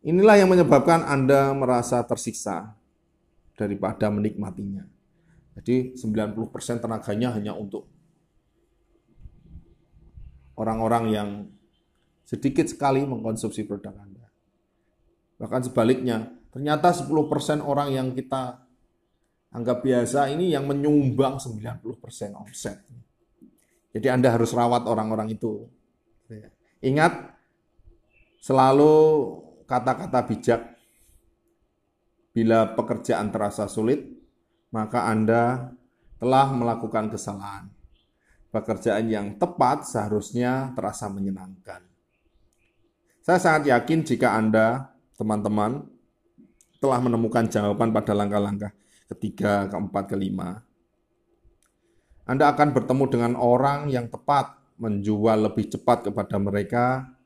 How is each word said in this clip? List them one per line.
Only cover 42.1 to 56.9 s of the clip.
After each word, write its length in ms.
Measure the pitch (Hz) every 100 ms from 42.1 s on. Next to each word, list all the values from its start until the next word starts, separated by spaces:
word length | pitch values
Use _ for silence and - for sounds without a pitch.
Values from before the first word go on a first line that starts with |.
| _ _ _ _ _ _ _ _ _ _ _
Saya 200 | - 180
sangat 320 | 180 156 143
yakin 320 | 120 120 160
jika 320 | 147 117 123 107
Anda, 600 | 110 110 110 127 131 _ _ _
teman-teman, 720 | 107 107 104 104 107 143 - _ _ _ _ _ - _ _ _
telah 160 | 139 123
menemukan 480 | 123 113 113 117 110
jawaban 480 | 110 104 104 117 110
pada 160 | 101
langkah-langkah 640 | 104 101 104 101 98 101 _ _ _ _ -
ketiga, 560 | 107 - 104 101 95
keempat, 400 | 90 98 101 95
kelima, 480 | 98 95 95 90 104 _ _ _ _ _ _ _ _ _ _ _ _ _ _ _ _ -
Anda 240 | 131 147
akan 240 | 147 147 131
bertemu 300 | 110 131 135
dengan 260 | 120 120 123
orang 480 | 120 120 135 143 147
yang 240 | 127 117
tepat, 480 | - - 143 135 - _ -
menjual 760 | 113 101 101 104 110 110 107
lebih 200 | 107 104
cepat 400 | - - 120 101
kepada 240 | 98 95 101
mereka. 800 | 101 101 98 120 123